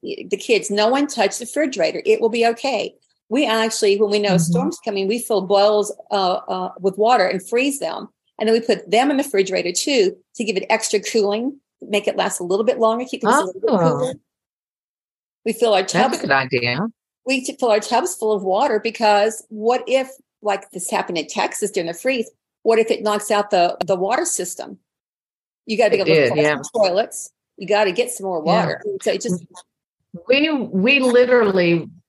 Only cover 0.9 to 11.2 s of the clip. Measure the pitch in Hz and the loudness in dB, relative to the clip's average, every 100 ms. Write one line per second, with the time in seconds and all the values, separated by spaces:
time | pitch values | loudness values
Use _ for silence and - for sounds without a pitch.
0.9 | 269 294 - 202 - 240 - 302 240 160 | 2 -2 0 -2 -2 -8 -4 -4 0 -2
1.9 | 170 - 220 226 233 226 233 269 233 - | -2 0 2 2 2 0 0 -4 -4 -6
2.9 | _ _ _ _ 233 277 220 226 - 208 | _ _ _ _ -2 0 2 0 0 2
3.9 | 202 208 208 202 180 165 170 294 - - | 2 2 2 2 2 2 0 0 -4 -6
4.9 | 202 190 233 - 214 185 196 202 214 202 | -4 -2 -2 -2 -2 2 4 4 4 0
5.9 | - - 208 190 180 - 185 180 - 190 | -6 -6 -2 0 -2 -4 -6 -6 -4 -4
6.9 | 190 214 247 185 190 - 233 269 277 165 | 0 2 4 2 -2 -2 -2 -2 -2 -6
7.9 | - - _ _ - 220 226 226 202 - | -8 -12 _ _ -6 0 0 2 -2 2
8.9 | 208 269 277 - 202 190 185 175 - - | 2 2 0 0 0 0 0 -2 -4 -2
9.9 | 269 190 - _ - 220 190 - 220 214 | 2 2 -2 _ -8 -4 -4 0 -2 0
10.9 | 208 190 233 | -4 -2 0